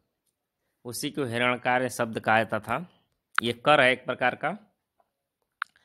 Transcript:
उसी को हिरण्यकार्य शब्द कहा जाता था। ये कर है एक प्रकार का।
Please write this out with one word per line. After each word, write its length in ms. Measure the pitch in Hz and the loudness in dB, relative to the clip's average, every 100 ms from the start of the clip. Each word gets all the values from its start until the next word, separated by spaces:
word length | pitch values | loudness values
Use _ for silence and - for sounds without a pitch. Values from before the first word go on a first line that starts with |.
| _ _ _ _ _ _ _ _ | _ _ _ _ _ _ _ _
उसी 260 | 123 117 147 | -14 -8 -6
को 140 | 151 | -4
हिरण्यकार्य 640 | 127 117 123 123 131 123 127 | -4 0 0 0 0 0 0
शब्द 320 | - 117 110 | -4 -4 -2
कहा 180 | 113 110 | 2 2
जाता 220 | 110 110 | 2 -4
था। 300 | 107 127 180 _ _ _ _ - | -4 -8 -8 _ _ _ _ -4
ये 100 | 117 | -2
कर 280 | 117 147 151 | 0 4 6
है 120 | 127 | 6
एक 120 | 127 | 2
प्रकार 300 | - 120 123 | -4 -2 -2
का। 160 | 127 147 208 _ _ _ _ _ _ _ _ _ - - _ | -2 -6 -6 _ _ _ _ _ _ _ _ _ -18 -18 _